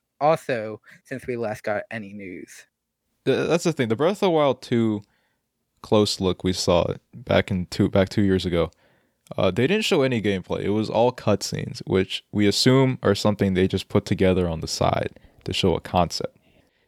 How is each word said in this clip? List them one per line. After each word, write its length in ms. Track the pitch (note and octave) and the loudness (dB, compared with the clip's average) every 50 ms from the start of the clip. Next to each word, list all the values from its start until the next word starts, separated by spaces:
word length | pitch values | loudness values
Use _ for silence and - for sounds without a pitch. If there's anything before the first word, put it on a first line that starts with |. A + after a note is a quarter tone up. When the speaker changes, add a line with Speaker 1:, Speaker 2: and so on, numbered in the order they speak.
| _ _ _ - | _ _ _ 0
Speaker 1:
also 600 | C#3 D3+ E3 - - - C3 A2+ G#2+ A2 G#2+ - _ - - _ _ | 2 2 2 2 0 -4 -4 -4 -6 -8 -10 -12 _ -20 -20 _ _
since 220 | - C3+ A#2+ - | -12 -12 -10 -8
we 100 | C3 B2 | -8 -6
last 260 | A#2 A#2 G#2 A2 - | -6 -6 -6 -8 -6
got 200 | - - G#2 G2+ - - | -6 -4 -4 -4 -6 -8
any 220 | A2+ A2+ G#2 G2 | -10 -12 -12 -12
news. 540 | G2+ G2+ G2 F#2 F2+ D#2+ - - - - - _ _ _ _ _ _ _ _ _ _ _ - | -14 -14 -14 -14 -14 -14 -16 -18 -20 -20 -20 _ _ _ _ _ _ _ _ _ _ _ -2
Speaker 2:
th-, 240 | C3+ B2+ A2+ C3+ - | 0 0 2 2 0
that's 160 | D#3 E3+ - | 0 0 0
the 80 | F3 | -2
thing. 160 | D#3 - A#2+ A2 | -2 -2 -2 -2
The 80 | A2+ | 0
Breath 200 | G#2+ D3 F3+ G#3 | 0 0 0 0
of 40 | - | 0
the 100 | G3+ F#3 | 0 2
Wild 300 | E3 D#3 D3 C#3 A#2+ - | 2 2 2 2 0 -2
two 400 | - - B2 A#2 A2+ A2 G#2+ G2 - _ _ _ _ _ _ _ _ _ _ _ _ _ _ _ | -4 -2 0 2 2 2 0 -2 -6 _ _ _ _ _ _ _ _ _ _ _ _ _ _ _
close 400 | - - A2+ G#2+ G#2 - - - | -2 2 4 4 4 4 0 0
look 220 | F#2+ F#2 F2 - | 0 -2 -2 0
we 100 | - F#2 | -2 -2
saw 400 | F#2 - - G2 F2 E2+ - - - - - _ - | -2 0 2 2 4 4 2 0 -2 -8 -12 _ -20
back 360 | B2 - - G2 F#2 - - | -10 -2 0 2 2 2 0
in 160 | G2+ F2+ F2 | -2 -4 -4
two, 220 | - - - G2+ F2+ | -4 -2 0 0 2
back 200 | - G2 F#2+ - | 2 2 0 2
two 140 | - A2 | 0 0
years 220 | G2+ F#2+ F#2+ F#2 F2+ | 2 2 2 0 0
ago, 260 | F2+ F2 E2+ D#2+ E2 - _ _ _ _ _ _ _ _ _ _ - - | 0 0 0 -2 -2 -4 _ _ _ _ _ _ _ _ _ _ -8 -4
uh, 140 | - G2+ F#2+ | 0 0 0
they 160 | F2+ A2 B2 | 2 0 0
didn't 180 | D3 G3+ A3 G#3+ | 0 0 -2 0
show 180 | - G3 D3+ | 0 0 2
any 180 | C3 C3 B2+ A2 | 2 0 0 0
gameplay. 420 | F#2 G#2 G2 F#2 - - F2+ - G2 | 0 0 -2 -2 -4 -6 -6 -4 -2
It 60 | F#2 | -2
was 200 | G#2 A2 G#2+ - | -2 -2 -2 0
all 220 | - G#2 A#2+ B2 | 0 2 2 2
cutscenes, 680 | - - - A2 G2+ - - - - - - - - - - | 0 0 0 0 0 0 -2 -4 -8 -8 -8 -8 -10 -12 -4
which 380 | - F#2 F#2+ F#2+ - - - - _ | -2 0 0 0 -2 -6 -10 -10 _
we 140 | - G#2 G#2 G2+ | -2 0 2 2
assume 500 | G2 - - B2+ B2+ C3+ C3+ C3 B2 - | 2 2 4 4 4 6 4 2 0 0
are 120 | - G2+ G2+ | 0 0 0
something 400 | - - G#2+ G2+ - G#2 G2 F#2 | 2 0 0 0 0 0 0 2
they 140 | F2+ F#2+ F#2 | 2 2 2
just 200 | - F#2 - - | 0 -2 -4 -2
put 160 | - G#2 - | -2 -2 0
together 440 | - G#2 F2 F#2+ F#2 F2+ F#2 F2+ E2+ | 0 0 2 2 4 4 2 0 -2
on 120 | D#2+ D#2+ | -4 -6
the 60 | E2 | -6
side 520 | - - - - - - - - - - _ - _ _ _ - | -8 -4 0 0 0 0 0 -2 -6 -8 _ -20 _ _ _ -10
to 80 | - | -8
show 220 | F2+ - - F#2 - | -4 0 0 0 0
a 40 | - | 0
concept. 560 | - - - F2+ F2 E2 - - - - - _ _ _ _ _ _ _ _ _ _ | -2 -2 0 0 0 0 -2 -6 -8 -10 -10 _ _ _ _ _ _ _ _ _ _